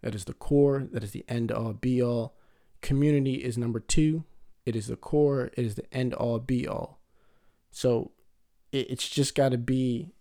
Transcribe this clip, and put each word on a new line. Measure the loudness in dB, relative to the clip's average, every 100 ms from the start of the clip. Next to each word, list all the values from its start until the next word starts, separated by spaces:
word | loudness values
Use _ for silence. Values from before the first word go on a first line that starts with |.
That | -6
is | -6
the | -8
core. | -8 2 4 6 4 -2
That | -6
is | -8
the | -10 -6
end | -2 -2
all | -2 -4
be | -2 0 2
all. | 2 0 -4 -8 _ _ _ -14
Community | -2 2 4 4 2
is | -2 -4 -2
number | -2 -4
two. | 2 4 4 2 -4 -16 -20 -10
It | -6
is | -4 -6
the | -10
core. | -2 4 4 2 -2 -2
It |
is | -4
the | -4 -8
end | -4 -4
all | -2 -2 -2
be | 0 -2 -2
all. | -6 -8 -12 _ _ _ _ _ _ _
So | -2 2 2 -2 _ _ _ _ _ _
it, | -4 -4
it's | -4 -4
just | 0 0
gotta | 2 2 2
be | 0 0 0 -2 -6 -14